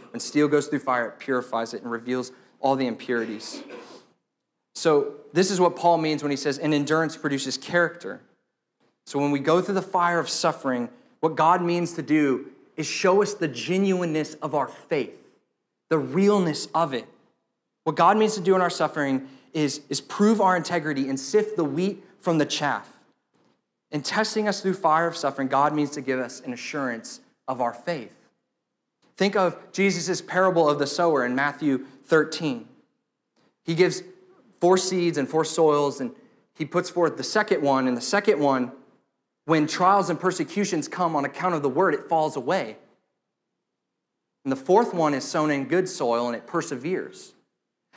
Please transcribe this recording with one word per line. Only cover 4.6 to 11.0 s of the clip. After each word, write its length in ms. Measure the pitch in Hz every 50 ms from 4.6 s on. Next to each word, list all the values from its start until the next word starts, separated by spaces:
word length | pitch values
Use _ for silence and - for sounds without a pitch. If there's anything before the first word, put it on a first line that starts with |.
| _ _ -
So 420 | - - 165 151 147 139 - - - - - -
this 180 | 160 190 190
is 80 | 202 175
what 160 | 180 175 175
Paul 220 | - - 175 170 165
means 260 | 160 156 156 147 147
when 80 | 147
he 60 | 143 135
says, 200 | - 147 135 139
"And 160 | - 151 156
endurance 440 | 147 143 143 156 160 160 151 156 -
produces 400 | - 151 139 135 135 135 123 -
character." 640 | - - - 175 175 156 - - - 98 98 - - _ _ _ _ _ _ _ _ _ _ _ _ _ _ _ _
So 120 | - - 143
when 140 | 139 143
we 80 | 143 139
go 220 | 135 151 160 180
through 120 | 180 185 196
the 80 | 190
fire 380 | 185 190 - 185 175 175 175 170
of 100 | 156 165
suffering, 600 | - - - 170 147 - - 135 127 123 120 117 - -